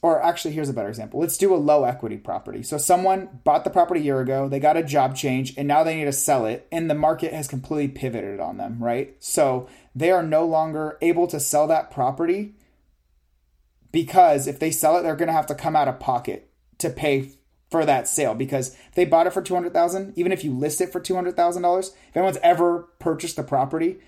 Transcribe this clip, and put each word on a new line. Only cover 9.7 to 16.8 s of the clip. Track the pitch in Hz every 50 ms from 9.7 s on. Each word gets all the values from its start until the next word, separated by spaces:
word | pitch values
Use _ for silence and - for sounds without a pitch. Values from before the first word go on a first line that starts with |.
| - - _ _ _
they | 127 151 170
are | 185 180 165
no | 160 156 156 165
longer | 165 160 156 160 160 151 156 156 151 151 -
able | - 170 170 165 175 170
to | 165 151
sell | 139 - 147 147 151 151
that | 160 - - -
property | - - 127 127 135 - 170 165 180 202 214 208 - _ _ _ _ _ _ _ _ _ _ _ _ _ _ _ _ _ _ _ _ _ _ _ _ _ _ _
because | - 160 165 131 - 190 180 165 147 139 135 139
if | 139 139
they | 156 160
sell | 160 - - 156 160 175
it, | 170
they're | 165 156
gonna | 143 170 165 165
have | 160 151 -
to | 147
come | - - 160 156
out | 151 143 135
of | 127 -
pocket | - - 127 120 - - 92 - - _ _ _ _ _ _
to | _